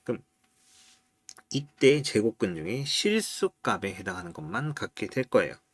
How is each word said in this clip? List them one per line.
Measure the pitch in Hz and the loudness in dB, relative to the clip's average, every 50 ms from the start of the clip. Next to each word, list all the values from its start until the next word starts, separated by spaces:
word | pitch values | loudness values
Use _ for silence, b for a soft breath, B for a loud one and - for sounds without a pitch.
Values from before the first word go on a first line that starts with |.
| _ | _
그럼 | - 120 - - _ _ _ _ _ _ b b b b b b b b b b _ _ _ _ - - - _ _ | -4 -6 -6 -6 _ _ _ _ _ _ b b b b b b b b b b _ _ _ _ -20 -20 -20 _ _
이때 | - 143 143 - _ _ - 131 143 151 | -6 -6 -6 -6 _ _ 6 8 8 6
제곱근 | 143 - - 107 104 113 - _ 117 98 87 | 2 0 0 2 2 2 0 _ -2 -2 -2
중에 | 80 78 87 113 135 139 | -4 -4 -4 -4 -4 -4
실수값에 | 147 - - - 208 214 220 202 - - - - 185 _ _ _ 131 107 90 98 98 92 | -4 -2 0 2 2 2 2 0 -2 -4 -2 -2 -4 _ _ _ -2 -2 0 -2 -6 -6
해당하는 | 95 92 98 90 87 87 87 85 | -6 -8 -8 -6 -6 -8 -12 -12
것만 | - 78 76 92 117 143 151 147 | -12 -10 -6 -6 -4 -4 -4 -4
갖게 | - 110 - _ - 214 | -6 -8 -10 _ -8 -8
될 | - - 131 127 | -4 -2 -4 -4
거예요. | - - 240 85 67 - - _ _ | 4 4 4 4 4 -4 -12 _ _